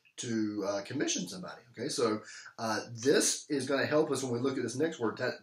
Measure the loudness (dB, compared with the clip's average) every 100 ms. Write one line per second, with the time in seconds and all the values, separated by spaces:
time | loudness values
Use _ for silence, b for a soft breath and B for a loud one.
0 | b -10 -4 0 0 0 -2 -2 -4 -2
1 | 0 -2 -4 -8 -12 -14 -16 -8 -6 0
2 | 2 0 B B B -6 -2 -2 -4 -2
3 | 4 6 6 0 -2 -2 2 2 4 4
4 | 4 2 0 0 0 0 -2 0 0 2
5 | -2 0 -2 -4